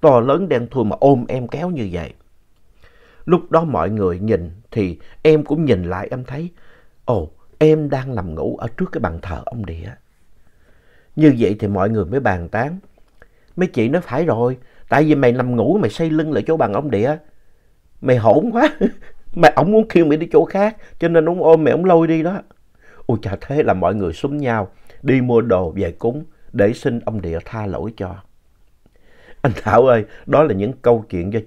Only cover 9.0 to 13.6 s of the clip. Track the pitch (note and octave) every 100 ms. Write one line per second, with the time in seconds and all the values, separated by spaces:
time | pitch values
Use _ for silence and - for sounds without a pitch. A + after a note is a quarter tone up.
9 | F2+ E2 - E2+ - A#2+ G2 E2 F#2 -
10 | _ _ _ - - _ _ _ _ _
11 | _ - D#3 A#2 G2 G#2 G2+ G2+ G2+ A2
12 | E2+ C3 A#2 F2+ E2+ G#2 C#3 F#3 _ _
13 | _ _ - _ _ -